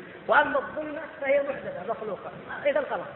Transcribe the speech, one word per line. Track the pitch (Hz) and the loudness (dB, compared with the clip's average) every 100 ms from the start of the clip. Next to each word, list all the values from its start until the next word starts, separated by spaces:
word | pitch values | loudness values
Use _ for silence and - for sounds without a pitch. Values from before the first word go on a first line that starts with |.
| - - - | -14 -8 4
وأما | 254 285 285 | 6 6 2
الظلمة | - 311 302 294 294 - | -2 -6 -6 -8 -10 -4
فهي | 277 285 | 4 4
محدثة | 277 254 208 180 185 | 4 -4 -6 -6 -4
مخلوقة. | 208 214 180 160 - - - 285 | -4 -4 -6 -8 -12 -10 0 2
إذن | 285 262 | 2 2
خلاص، | 214 208 | -4 -6